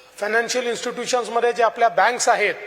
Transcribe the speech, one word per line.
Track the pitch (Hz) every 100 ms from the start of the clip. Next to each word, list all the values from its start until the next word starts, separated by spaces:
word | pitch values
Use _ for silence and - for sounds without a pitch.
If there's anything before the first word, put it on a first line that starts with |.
| - -
फायनान्शियल | 208 220 233 247 240
इन्स्टिट्यूशन्समध्ये | 226 247 240 233 247 214 233 240
जे | 233
आपल्या | 226 240 233
बँक्स | 185 202 247 -
आहेत, | 208 202 160